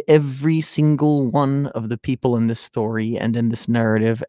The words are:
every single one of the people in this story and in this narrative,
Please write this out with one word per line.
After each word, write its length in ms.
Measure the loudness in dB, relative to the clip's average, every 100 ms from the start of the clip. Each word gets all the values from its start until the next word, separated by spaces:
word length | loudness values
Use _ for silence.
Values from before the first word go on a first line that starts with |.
| 4
every 540 | 4 4 -2 0 0
single 640 | -2 0 2 4 2 2 0
one 400 | 0 0 0 -2
of 200 | -4 -6
the 100 | -6
people 380 | -4 -2 0 0
in 100 | 0
this 140 | -2
story 580 | -6 -6 -4 -4 -4 -4
and 160 | -2
in 140 | -2 -2
this 180 | -4 -2
narrative, 560 | 0 2 2 0 -2